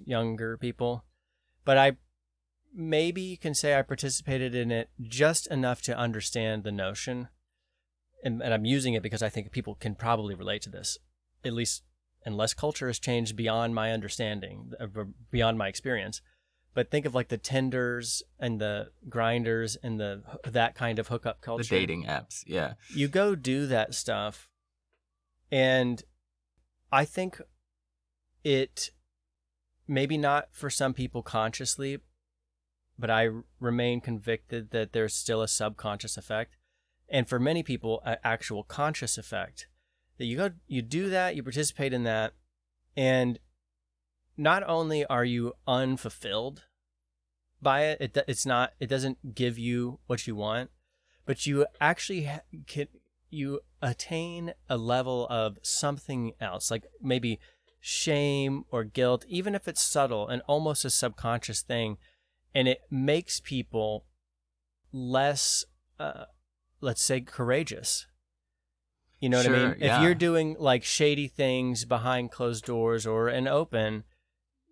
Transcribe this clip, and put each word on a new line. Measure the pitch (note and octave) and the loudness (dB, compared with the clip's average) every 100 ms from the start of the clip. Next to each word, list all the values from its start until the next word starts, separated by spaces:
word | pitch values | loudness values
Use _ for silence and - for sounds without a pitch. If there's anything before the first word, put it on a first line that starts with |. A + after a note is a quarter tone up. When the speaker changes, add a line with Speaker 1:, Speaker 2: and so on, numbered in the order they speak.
| G2 | -2
Speaker 1:
younger | A#2+ A2+ A2 A2+ A2+ | 0 0 -2 -4 -4
people. | B2 - A#2+ A#2+ - _ _ _ _ _ | -6 -2 -2 -2 -8 _ _ _ _ _
But | - C3+ | 6 8
I | C#3 C3 _ _ _ _ _ _ _ | 8 4 _ _ _ _ _ _ _
maybe | A#3 D#3+ D#3 E3+ F3 F#3 F3+ | -10 0 2 2 0 -6 -6
can | E3 | -4
say | C#3+ D3 C#3+ | 0 2 2
I | |
participated | C3 C#3 C#3 - - C3 B2+ | 2 -2 -2 -4 -2 -2 0
in | B2 A#2+ | 0 0
it | A#2 A#2 - | 0 -2 -8
just | A2+ B2 D3+ D#3+ - | -8 4 4 4 0
enough | C#3+ B2+ B2 | 0 0 0
to | - A#2+ | -2 -2
understand | A#2+ A2 - A#2+ A2 G#2+ | -2 -2 -4 -2 0 -2
the | G#2 | -4
notion. | G2+ F#2+ G2+ - B2 B2 _ _ _ _ _ _ _ _ - | -4 -4 -4 -6 -6 -8 _ _ _ _ _ _ _ _ -8
And, | C3 A2+ | -4 -2
and | B2 | 0
I'm | A2 | 2
using | A2 C#3 B2+ | 2 2 2
it | A2+ | 0
because | G2+ A2 | -2 -2
I | A2 | -2
think | A2 G2+ | -4 -6
people | B2+ A2 | -6 -6
can | G2+ A2+ G2 | -8 -8 -4
probably | A#2 A2+ G#2 F#2 | 0 0 0 -6
relate | G2 G2+ | -6 -6
to | G2+ | -8
this, | F#2 F#2 - _ _ _ _ | -10 -8 -8 _ _ _ _
at | C3 | -6
least | A#2 A#2 - - _ _ _ | -2 -2 -4 -8 _ _ _
unless | B2 G#2 A2+ | -8 -2 -2
culture | - D3+ - C3 | 0 -2 -2 -4
has | A2+ | -4
changed | - A#2+ A2+ | -2 0 -2
beyond | A2 A2+ A2+ A#2 | -2 0 0 0
my | A2+ A2 | 0 0
understanding, | A2 G2+ - A2 G#2 F#2+ G2+ A#2+ B2 | -2 -4 -4 -4 -4 -8 -12 -14 -10
uh, | A2 | -10
b-, | G#2+ G2 - - | -8 -10 -12 -4
beyond | B2 A2+ A2+ | 2 4 2
my | G2 | -2
experience. | - C3+ A#2+ G2+ - - _ _ _ _ | -4 -4 -4 -4 -10 -14 _ _ _ _
But | - A#2+ | -2 0
think | D3 C#3+ | 0 0
of, | |
like, | B2+ A#2+ | 0 -2
the | A2+ | -4
Tinders | - C3 C3 B2+ B2 A#2+ A2+ - - _ | -2 0 0 0 -2 -2 -4 -6 -6 _
and | A#2+ A2 | -4 -2
the | G#2+ G#2 G#2+ _ - | -2 -4 -8 _ -8
Grinders | A#2+ A2+ A#2+ A#2 A2+ A2+ - | 0 2 2 2 0 -2 -4
and | B2 A2 | -6 -4
the, | G#2 G2 - - | -4 -6 -12 -12
that | - A#2+ A#2 - | -2 2 2 2
kind | A#2+ A2 | -2 -2
of | A2 | -2
hookup | A#2+ A#2+ - | -4 -4 -6
Speaker 2:
The | - | -6
Speaker 1:
culture. | A#2 A2+ | -6 2
Speaker 2:
dating | F#2 F#2 E2 | 2 2 -2
apps, | B1 C#2+ - - - | -4 -4 -6 -12 -6
yeah. | F2+ C#2+ - - | -2 -2 -6 -8
Speaker 1:
You | C#3+ C#3+ | -2 0
go | F3+ G#3 | 2 2
do | F3+ C3 C3+ C#3+ | 2 0 -2 2
that | A#2+ G#2+ | 2 0
stuff, | - - G#2+ G#2+ - - _ _ _ _ _ _ _ _ _ _ | -2 -4 -2 -4 -8 -16 _ _ _ _ _ _ _ _ _ _
and | C3+ C3 C3 B2 A#2 - _ _ _ _ _ _ _ _ | 4 6 6 4 0 -8 _ _ _ _ _ _ _ _
I | C3+ | 2
think | D3+ - F#3 - - _ _ _ _ _ _ _ _ _ | 2 -2 -6 -8 -18 _ _ _ _ _ _ _ _ _
it, | D3+ C3+ C3 - - - _ _ _ _ _ _ _ _ - | 2 2 2 -4 -10 -10 _ _ _ _ _ _ _ _ -4
maybe | C3+ C#3 D#3 | 0 0 2
not | D3 C#3+ - | 2 2 0
for | - C#3+ | -6 -6
some | - C3+ | 0 0
people | B2+ B2+ A#2+ | 0 -4 -6
consciously, | - A2+ A2 - C3 - C#3 C#3 - _ _ _ _ _ _ _ _ - | -4 0 0 -2 -4 -4 -4 -6 -12 _ _ _ _ _ _ _ _ -4
but | A#2 | 2
I | A2 A2+ | 4 4
r-, | A2+ - _ | 0 -10 _
remain | B2 A#2+ A#2+ A#2+ | 0 2 2 0
convicted | B2+ A2+ G#2+ A2+ - A#2 G#2+ | -2 -4 -2 -4 -4 -8 -4
that | A2+ G#2+ | -2 -2
there's | A#2 A2 | 0 0
still | - - A2 | -2 -2 0
a | A2 | 0
subconscious | - G#2+ G#2 G#2+ G2+ A2 - | 0 -2 -4 -6 -6 -6 -10
effect, | - A2 A#2 _ _ _ _ _ - | -6 -4 -6 _ _ _ _ _ -2
and | C#3 A#2+ | 0 2
for | B2+ | 2
many | C3 E3 | 2 2
people, | D#3 B2 A2+ A2+ | 0 -2 -2 -2
an | A2+ A2+ | -2 -2
actual | A#2+ A2+ - G#2 | 0 -2 -2 -8
conscious | - - D3 D#3 A#2+ - | -8 -2 -2 -2 -4 -6
effect. | - G2+ - - - _ _ _ _ - | -6 -6 -6 -10 -20 _ _ _ _ -8
That | B2 | -6
you | B2 | -2
go, | G3 E3+ - | -2 -4 -6
you | B2+ | -6
do | A#2 D#3 G3 | -2 -2 0
that, | F#3 F#3 | 2 0
you | D#3 | -2
participate | C3 B2+ D3 - C#3 | -4 -2 -2 0 0
in | B2+ | 0
that, | A#2 A2 A2 - _ _ _ _ _ - | 0 0 0 -4 _ _ _ _ _ 0
and | C3 C3 B2 A#2 - _ _ _ _ _ _ _ _ - | 4 4 4 0 -10 _ _ _ _ _ _ _ _ 0
not | D3+ F#3 F#3 | 4 4 4
only | E3 D#3+ D3+ C#3+ | 2 2 0 2
are | B2 | 2
you | B2 A#2+ A#2 - - | 2 0 -2 -4 0
unfulfilled, | B2+ C3 C3 A2+ - G#2 G#2 B2+ C#3 - _ _ _ _ _ _ _ _ _ | 2 2 -2 -4 -8 -4 -4 -4 -8 -20 _ _ _ _ _ _ _ _ _
by | C#3 C3+ | 2 4
it. | D3+ D3+ | 4 2
It | C3 | 0
do-, | C#3+ C#3 | 0 0
it's | B2+ C3+ | -2 2
not, | B2 B2 - | 2 2 -2
it | B2 | -2
doesn't | C3+ C3+ B2+ C3+ | 0 0 -4 -8
give | G#2+ B2 A#2 | -2 -2 0
you | A#2+ A#2+ B2 - - | -2 0 -2 -6 -4
what | A#2+ - | -4 -2
you | G#2 | -4
want, | G#2 A2+ B2+ _ _ _ _ _ - | -2 -2 -4 _ _ _ _ _ -4
but | C3+ C#3+ | -2 0
you | C#3 D3 - | 2 2 4
actually | D3 E3+ - F#3+ | 2 2 -2 -4
ha-, | D3 D3+ - D#3+ C#3+ | -4 -8 -12 -18 -10
can, | C#3+ C#3+ - _ _ _ | -8 -8 -12 _ _ _
you | D#3 C#3 C#3+ - _ | -6 -4 -4 -8 _
attain | C3+ A#2+ - D#3+ E3+ E3+ E3+ - - | -4 -4 -4 -6 -6 -8 -10 -10 -4
a | B2 | -2
level | A2+ B2 B2+ B2+ A#2 | 2 0 2 -2 0
of | A#2+ A2 G2 | 0 0 -2
something | - - D3 C#3+ - C3 A#2 - | -4 -2 0 -2 -4 -4 -4 -4
else, | G#2 F#2 - | -6 -4 -2
like | A2+ - - | -4 -6 -8
maybe | C3+ B2+ A#2+ G#2+ - _ _ _ | 0 0 0 -2 -6 _ _ _
shame | - - - D3 C#3+ C#3+ C#3 C#3 - | -6 -2 2 2 2 2 0 -2 -4
or | B2 | -4
guilt, | G#2+ C3 B2 B2 - | -2 2 2 2 0
even | F3+ F#3+ | -4 -2
if | G3+ - | -4 -2
it's | - | -2
subtle | - D3+ C3+ A2 G#2+ | 0 2 2 0 -2
and | B2 - | -4 0
almost | D3 D#3 D3 | 0 2 0
a | C3+ | 0
subconscious | - B2 - A#2 A#2 - G#2+ | 0 0 -2 -2 -2 -2 -6
thing, | - A#2+ A2 G2+ _ _ _ _ _ | -2 -2 -2 -4 _ _ _ _ _
and | C#3 B2+ | 2 4
it | C3 - | 2 -2
makes | C3+ C3+ D#3+ - - | 0 2 2 0 -6
people | - C3 A#2 A2+ G#2+ G#2+ - _ _ _ _ _ _ _ _ | -4 -6 -4 -2 -2 -2 -8 _ _ _ _ _ _ _ _
less, | C3+ B2 C3 C#3+ C#3 - - - _ _ - | -8 0 4 4 4 2 0 -2 _ _ -10
uh, | D3 - - _ _ _ _ _ | -8 -8 -14 _ _ _ _ _
let's | C3+ A#2 | -4 0
say, | - C3 | 0 0
courageous. | B2 - A#2+ C3+ D#3+ - A#2+ - - _ _ _ _ _ _ _ _ _ _ _ | -4 -4 0 0 0 -4 -4 -4 -6 _ _ _ _ _ _ _ _ _ _ _
You | C3 | 2
know | B2 | 4
what | B2 | 6
I | |
Speaker 2:
Sure, | B2+ B2+ | 6 4
Speaker 1:
mean? | - | 2
Speaker 2:
yeah. | C#3 A#2 | 4 6
Speaker 1:
If | |
you're | E3 | 6
doing, | E3+ E3+ E3 D#3 D#3+ | 6 4 4 2 0
like, | D3 B2 | 2 2
shady | - - D3 C#3+ C#3+ | 2 4 4 4 0
things | - C3+ B2+ B2+ A#2+ | 0 2 2 0 -2
behind | A#2 A#2+ A#2+ B2+ B2 | 0 0 2 0 -2
closed | - A#2+ A2+ | -2 -2 -2
doors | A#2 A#2+ A2+ A2+ A2 | -2 0 2 2 0
or | A2 A#2 | 2 2
in | B2+ C3 | 2 2
open, | C#3+ E3 A#2 G#2+ G#2+ - _ _ _ _ _ _ | 2 2 0 0 -2 -8 _ _ _ _ _ _